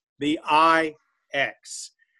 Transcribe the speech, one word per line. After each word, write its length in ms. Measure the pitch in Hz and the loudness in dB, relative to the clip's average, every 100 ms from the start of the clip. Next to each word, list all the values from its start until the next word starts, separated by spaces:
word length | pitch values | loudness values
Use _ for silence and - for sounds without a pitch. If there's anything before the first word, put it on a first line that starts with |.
| _ - | _ -8
the 220 | 147 160 | -4 -4
I 520 | - 151 165 165 156 151 _ _ _ | 0 4 4 4 0 -8 _ _ _
X. 600 | 139 120 - - - - _ _ | -6 -6 -8 -18 -18 -18 _ _